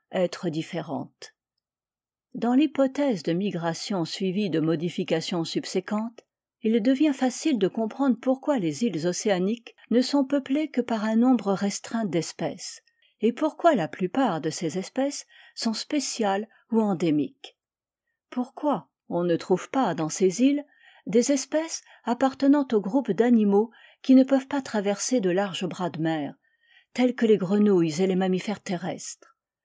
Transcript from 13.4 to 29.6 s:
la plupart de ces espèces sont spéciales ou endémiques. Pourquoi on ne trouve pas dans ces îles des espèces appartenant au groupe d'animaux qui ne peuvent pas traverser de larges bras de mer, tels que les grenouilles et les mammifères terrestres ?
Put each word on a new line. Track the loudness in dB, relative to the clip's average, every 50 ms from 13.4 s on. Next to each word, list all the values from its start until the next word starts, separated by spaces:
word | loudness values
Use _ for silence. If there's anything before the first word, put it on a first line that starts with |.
| -2 -4 -2 2 2 4 4
la | 2 0 -2
plupart | -4 -6 -6 -4 -2 0 0 0 0 -2
de | -2 -4
ces | -4 -4 -4 -4 -4
espèces | -6 -6 -6 -4 -2 -2 -2 -4 -8 -12 _ -20 -20 -20 -18 _
sont | -4 -2 -2
spéciales | -2 -4 -4 -4 -2 -2 -2 -2 -2 -2 0 0 0 -2 -4 -8 _ _ _ -2
ou | 0 2
endémiques. | 2 2 2 2 2 2 2 2 0 -2 -6 _ -20 -20 -20 _ _ _ _ _ _ _ _ _ _ _ _ _ _ _
Pourquoi | -6 -6 -6 -6 _ -4 -2 -2 -2 -2 -6 _ _ _ _ -6
on | -4 -2 0
ne | 0 0
trouve | 0 0 0 -2 -2 -2 -2
pas | -2 0 0 0 0
dans | -2 -4 -4
ces | -2 0 0 0 2 4
îles | 2 2 2 0 -4 _ _ _ _ -20 -20 _ -4
des | 0 2 2 4 2
espèces | 0 0 -2 -2 -4 -4 -4 -4 -8 -12 -12 _ -20 _ -6
appartenant | -4 -2 0 0 0 0 2 4 4 4 4 2 2
au | 0 0
groupe | 0 0 0 0 0 0
d'animaux | 2 2 4 4 4 4 6 6 4 4 2 0 -4 -16 -20 -20 _ _
qui | 4 6 8
ne | 8 8
peuvent | 6 4 0 0 -2
pas | -4 -6
traverser | -4 -4 -4 -2 0 0 -2 -2 -2 0 0 0
de | 2 2
larges | 2 0 0 -2 -4 -4 -6
bras | -6 -4 -4 -6 -4
de | -4 -2
mer, | -2 -2 -2 -2 -4 -8 -10 _ _ _ _ _ _ _ _ _ _ _
tels | -2 0 0 2 2
que | 2 4
les | 4 4 4
grenouilles | 2 2 2 4 4 6 6 4 4 2 0 0
et | 0
les | 2 2
mammifères | 2 0 0 0 -2 -2 -6 -8 -8
terrestres ? | -6 -6 -6 -6 -6 -8 -8 -10 -12 -14 -16 -16 -20 _ _ _ _ _ _ _